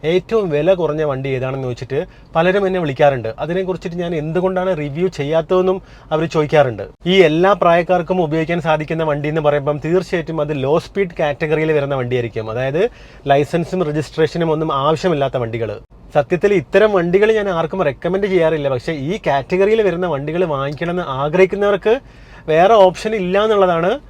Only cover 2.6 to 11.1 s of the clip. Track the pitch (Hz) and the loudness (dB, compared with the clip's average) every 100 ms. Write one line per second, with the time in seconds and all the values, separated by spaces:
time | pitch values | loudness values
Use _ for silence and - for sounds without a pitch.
2.6 | 196 185 160 135 147 135 113 113 151 185 | 0 -2 -4 4 4 4 -6 -6 -4 -4
3.6 | 185 175 190 170 170 170 151 160 185 185 | -4 -6 -8 -6 -6 -4 -2 -2 0 0
4.6 | 185 175 147 143 185 180 143 160 156 185 | -2 -2 -4 -2 -4 -2 -2 0 2 2
5.6 | 185 190 - - - 156 165 160 147 156 | 2 0 -6 -20 -4 -2 0 0 2 4
6.6 | 135 104 98 - 170 190 170 156 190 202 | 4 0 -12 -8 0 4 6 4 2 4
7.6 | 175 170 170 180 165 185 160 160 160 170 | 4 4 2 0 0 -2 0 -2 -2 -2
8.6 | 165 156 151 160 156 147 147 156 147 147 | 0 -2 -2 -2 -2 -2 -2 0 2 0
9.6 | 139 147 151 180 175 180 165 160 147 151 | -2 -4 0 -2 0 -6 -4 -4 -4 -2
10.6 | 131 160 - - 190 | 0 0 -2 -4 -4